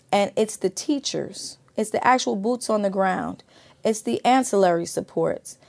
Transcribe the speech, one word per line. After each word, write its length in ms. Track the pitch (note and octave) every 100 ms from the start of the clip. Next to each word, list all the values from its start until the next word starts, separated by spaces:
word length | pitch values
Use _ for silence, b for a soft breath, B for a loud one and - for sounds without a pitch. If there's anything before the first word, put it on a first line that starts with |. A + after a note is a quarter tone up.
| B
And 200 | G3+ G3+ -
it's 220 | G#3+ -
the 120 | F#3+
teachers. 880 | - - C#4+ - D#3 - - - - _ -
It's 120 | G#3+
the 160 | - A#3+
actual 300 | B3+ B3+ G#3+
boots 340 | G#3+ B3 -
on 120 | G#3+
the 80 | G3
ground. 540 | F#3+ F#3+ F3+ - - - b b b
It's 180 | - A3
the 220 | A#3+ A#3 A#3+
ancillary 600 | C4 B3 G3+ F#3 E3+ E3+
supports. 720 | - F#3 E3 E3 - - -